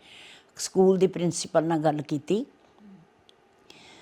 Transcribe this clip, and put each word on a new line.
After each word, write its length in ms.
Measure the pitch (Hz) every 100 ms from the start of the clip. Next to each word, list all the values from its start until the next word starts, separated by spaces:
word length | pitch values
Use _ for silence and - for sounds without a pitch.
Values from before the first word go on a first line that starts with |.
| - - - - _ -
ਸਕੂਲ 420 | - 185 190 190
ਦੇ 80 | 185
ਪ੍ਰਿੰਸੀਪਲ 580 | 185 175 - - 165
ਨਾਲ 140 | 160 160
ਗੱਲ 240 | 156 151
ਕੀਤੀ। 440 | 143 151 - 202 285 _ _ _ 208 185 _ _ _ _ _ _ _ - - -